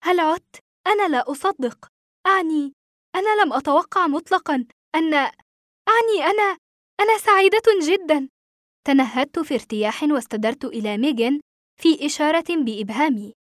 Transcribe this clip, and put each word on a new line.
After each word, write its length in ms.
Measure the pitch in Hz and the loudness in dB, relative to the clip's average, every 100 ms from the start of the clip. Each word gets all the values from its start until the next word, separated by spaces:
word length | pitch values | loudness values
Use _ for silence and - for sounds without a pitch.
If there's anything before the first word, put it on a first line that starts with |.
هل 160 | - 359 | -2 0
عدت؟ 360 | 320 339 - - _ _ - | 2 -2 -6 -20 _ _ -2
أنا 220 | 415 403 | 0 0
لا 220 | 277 - | 0 -2
أصدق. 560 | 277 381 403 254 - - _ _ _ - | -4 -4 -4 -6 -8 -18 _ _ _ 0
أعني، 460 | 381 330 311 285 277 _ _ _ 359 | 0 0 -2 -4 -8 _ _ _ -4
أنا 260 | 403 427 | 0 2
لم 100 | 381 | 2
أتوقع 540 | 277 277 285 359 - 349 | 0 0 0 0 0 0
مطلقًا 600 | 285 330 370 - 285 240 _ _ | 0 -2 -2 0 -4 -4 _ _
أن، 200 | 311 320 | -2 0
أعني 1080 | 302 269 - _ _ _ _ - 453 466 415 | 0 -2 -4 _ _ _ _ 0 2 2 0
أنا، 320 | 285 415 415 370 _ _ _ - | 0 0 0 -2 _ _ _ -2
أنا 180 | 415 440 | 0 2
سعيدة 440 | - 403 392 403 440 415 | 2 4 4 4 4 2
جدًا. 460 | 302 381 349 302 269 _ _ _ _ _ - | 2 0 0 -2 -2 _ _ _ _ _ 0
تنهدت 520 | 269 262 226 277 - | 2 2 0 -4 -4
في 160 | 311 | -4
ارتياح 480 | 262 - 214 214 214 | -4 -4 -4 -4 -2
واستدرت 640 | 202 196 226 220 220 240 | 0 -2 -2 -4 -4 -4
إلى 340 | 262 233 214 208 | -6 -6 -6 -2
ميغان 420 | 262 254 233 285 - _ _ _ | -2 0 0 -2 -4 _ _ _
في 260 | 330 320 285 | 2 2 0
إشارة 380 | 294 302 330 330 | -2 0 0 0
بإبهامي 840 | 339 254 214 208 220 311 240 202 - | -2 -2 -4 -6 -2 0 0 -6 -16